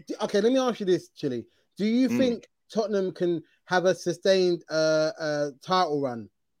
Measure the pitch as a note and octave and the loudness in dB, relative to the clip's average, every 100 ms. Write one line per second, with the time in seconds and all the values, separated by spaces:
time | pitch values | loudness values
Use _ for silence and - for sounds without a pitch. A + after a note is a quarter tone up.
0 | - - G#3 G3+ A3 C4 B3+ G#3+ F#3+ F3 | -12 -8 -2 0 2 2 0 -2 0 0
1 | - - D3 A#2+ G#2+ _ _ - G#3 A#3 | -2 -8 -6 -6 -10 _ _ -4 0 2
2 | C4 A#3+ B3+ A#3 - _ _ G3+ G#3 G3+ | 2 2 0 0 -8 _ _ -4 -2 0
3 | F#3 - F3 E3+ - _ - F#3 F#3 F3+ | -2 -2 -2 -2 -6 _ -2 0 2 0
4 | F3+ E3 G3 F#3+ F3+ E3+ - D#3 D#3 D#3 | -2 -2 2 2 2 0 -4 -2 2 2
5 | D#3 - D#3 D3 D3 B2+ - F#3 F3 D3 | 0 -4 -4 -4 -4 -6 0 2 2 0
6 | C#3 A#2 G2+ _ _ _ | -2 -6 -12 _ _ _